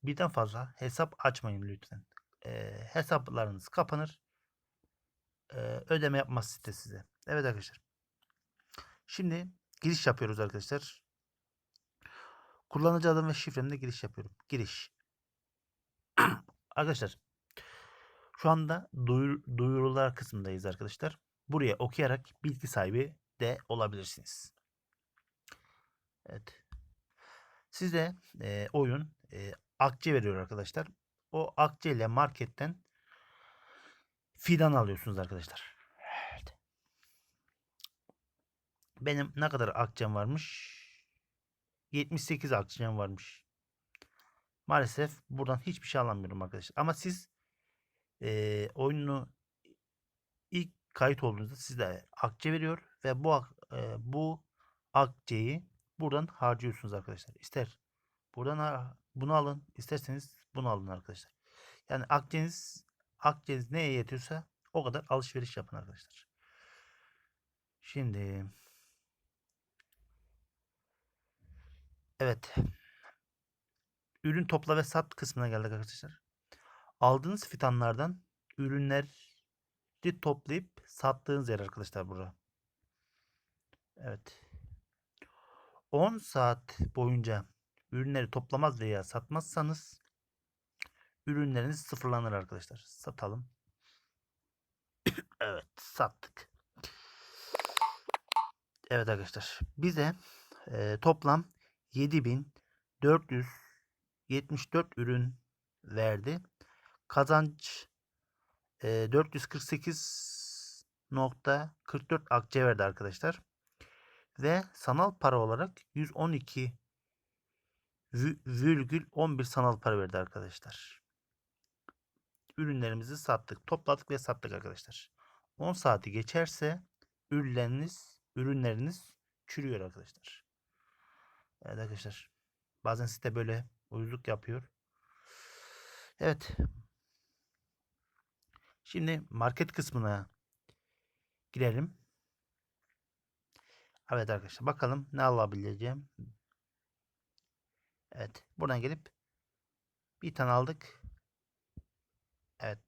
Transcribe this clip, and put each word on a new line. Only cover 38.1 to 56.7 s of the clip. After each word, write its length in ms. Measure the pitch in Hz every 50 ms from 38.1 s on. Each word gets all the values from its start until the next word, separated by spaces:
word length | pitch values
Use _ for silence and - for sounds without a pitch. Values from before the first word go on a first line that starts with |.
| _ _ _ _ _ _ _ _ _ _ _ _ _ _ _ _ _ -
Benim 320 | 131 147 143 143 143 - -
ne 120 | 143 151 151
kadar 200 | 139 127 117 107
akçem 460 | - - 117 110 - - 113 107 104
varmış? 600 | 101 104 120 147 156 151 - - - - - - - - - - _ _ _ _ _ _ _ _ _ _ _ _ _ _ _ _ _ _ -
Yetmiş 320 | 139 143 147 143 165 143 -
sekiz 280 | - 160 131 160 135
akçem 460 | 131 101 98 - - - 117 113 110 104
varmış. 460 | 101 95 98 95 - - - - _ _ _ _ _ _ _ _ _ _ _ - - _ _ _ _ _ _ _ _ _ _ _ _
Maalesef 460 | - 147 147 127 117 - 143 151 147 - - _ -
buradan 300 | 131 135 135 127 131 127
hiçbir 260 | - 180 175 - -
şey 140 | - - 135
alamıyorum 420 | 120 117 104 98 95 92 95 95
arkadaşlar. 400 | 95 92 - 92 87 - - 143
Ama 120 | 151 165 160
siz, 360 | - - 185 180 180 - _ _ _ _ _ _ _ _ _ _ _ _ _ _ _ _ _ _ -
e, 460 | - 110 107 107 107 104 104 104 104 101 -
oyunu 580 | 131 135 143 151 147 143 143 139 135 123 - - _ _ _ _ _ _ - - _ _ _ _ _ _ _ _ _ _ _ _ _ _ -
ilk 220 | 180 180 170 175 - _ _ _
kayıt 320 | - - 127 131 123 - 135
olduğunuzda 320 | 117 107 104 107 107 135
size 520 | - - - 127 120 104 92 90 - - _ -
akçe 360 | - - 117 - - - 156
veriyor 260 | 160 160 160 160 165 - - _ _ _ -
ve 200 | 131 127 131 147
bu 100 | 160 151
ak-, 380 | - 127 - - - - -
e, 240 | 131 123 113 113 110 110
bu 460 | 113 120 135 151 156 160 160 - _ _ _ _ _ _ _ _ _ _
akçeyi 760 | - 139 139 131 - _ - - 117 110 110 123 147 175 - - _ _ _ _ _ -
buradan 280 | 156 147 139 147 165
harcıyorsunuz 680 | - - - 123 120 120 117 123 120